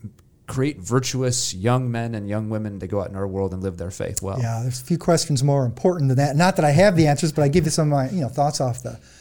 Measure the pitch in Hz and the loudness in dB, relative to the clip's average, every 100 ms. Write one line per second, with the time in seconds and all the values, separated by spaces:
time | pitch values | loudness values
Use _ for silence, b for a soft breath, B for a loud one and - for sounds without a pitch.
0 | 110 - _ _ - 127 139 147 92 123 | -20 -20 _ _ -10 -2 -2 -4 0 0
1 | 127 127 127 123 - 92 107 127 127 117 | 2 -2 0 0 -4 -2 0 2 0 -4
2 | 117 113 101 104 110 110 107 98 92 101 | -4 -6 -4 -4 -2 -4 -4 -8 -4 -4
3 | 87 95 98 95 95 92 95 87 - - | -4 -6 -4 -2 -4 -4 -6 -6 -10 -6
4 | 87 - 95 101 117 113 123 127 - 170 | -6 -6 -6 -4 -4 -4 -4 -6 -4 -2
5 | - 165 - 139 143 139 127 113 185 180 | 2 0 2 0 2 2 0 0 0 2
6 | 135 131 143 139 180 185 151 143 202 165 | 2 2 2 4 4 4 4 6 6 6
7 | 156 143 165 156 143 156 156 - 151 143 | 4 4 0 2 2 4 2 2 2 2
8 | 131 185 123 - 143 - 131 120 117 117 | 0 -2 -4 0 0 0 -2 -4 -8 -14
9 | B B | B B